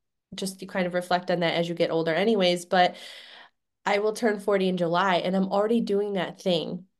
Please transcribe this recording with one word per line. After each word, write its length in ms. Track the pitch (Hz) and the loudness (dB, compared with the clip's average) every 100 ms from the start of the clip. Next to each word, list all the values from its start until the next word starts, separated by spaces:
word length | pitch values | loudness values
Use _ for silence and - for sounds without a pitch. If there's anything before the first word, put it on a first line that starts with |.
| _ _ _ 190 | _ _ _ -8
just 260 | 190 - | -8 -8
you 60 | 190 | -8
kind 180 | 196 180 | -4 -2
of 80 | 180 | -2
reflect 360 | 175 180 180 | 0 -2 0
on 100 | 175 | 0
that 140 | 165 151 | 0 0
as 140 | 170 | -2
you 60 | 170 | 0
get 160 | 170 | 0
older 240 | 165 165 160 | 0 0 0
anyways, 520 | 208 214 180 175 - | 2 2 2 2 0
but 300 | 185 180 - - - - - - _ _ _ 185 | 2 4 2 -12 -18 -20 -20 -20 _ _ _ -2
I 140 | 202 | 0
will 140 | 214 | 0
turn 280 | 214 226 202 | 0 0 0
forty 280 | 202 196 190 | 0 0 2
in 80 | 185 | 0
July, 400 | 170 175 196 175 | 0 2 2 2
and 180 | 185 190 | 0 0
I'm 120 | 190 | 0
already 280 | 202 214 233 | 0 2 2
doing 320 | 233 202 208 | 2 0 0
that 280 | 196 151 - | -2 -4 -4
thing 440 | 190 170 - 180 - _ | -2 0 -2 -8 -12 _